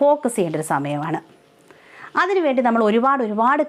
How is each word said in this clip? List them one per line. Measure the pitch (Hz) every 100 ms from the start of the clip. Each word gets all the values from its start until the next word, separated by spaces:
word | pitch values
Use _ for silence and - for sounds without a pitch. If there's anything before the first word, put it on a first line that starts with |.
ഫോക്കസ് | 285 294 262 233
ചെയ്യേണ്ട | 170 156
ഒരു | 156 147
സമയമാണ്. | 143 147 156 160 - - _ _ _ - - - - -
അതിനുവേണ്ടി | 359 392 311 262 240
നമ്മൾ | 226 214
ഒരുപാട് | 226 262 277 220
ഒരുപാട് | 208 233 294